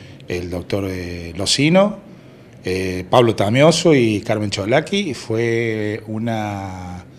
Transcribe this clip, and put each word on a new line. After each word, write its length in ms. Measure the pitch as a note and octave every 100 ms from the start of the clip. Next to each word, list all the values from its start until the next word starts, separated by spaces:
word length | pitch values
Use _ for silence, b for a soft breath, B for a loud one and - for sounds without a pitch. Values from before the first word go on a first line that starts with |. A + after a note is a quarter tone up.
| B B -
el 200 | F2+ F2
doctor, 380 | F2+ F2 G2+ G2
eh, 460 | F#2 F2 F2 E2+ E2
Locino, 600 | F#2+ - D3 F3+ G#3 G#3 - B B B B B
eh, 400 | - F#2 F#2+ F#2 F2+
Pablo 240 | A#2+ A#2
Tamioso 600 | G#2 G2+ A#2+ D3+ E3 F3+
y 280 | C#3+ A#2 G#2
Carmen 260 | - A2 G#2
Cholaki. 640 | G2 G2 C3+ D#3 G3+ G3
Fue 920 | A#2 - A2+ A#2 A#2 A#2 A2 G#2+ G#2+ A2
una, 1000 | A2 A#2 A2 G#2+ G2+ G2 F#2 F2+ F2+ -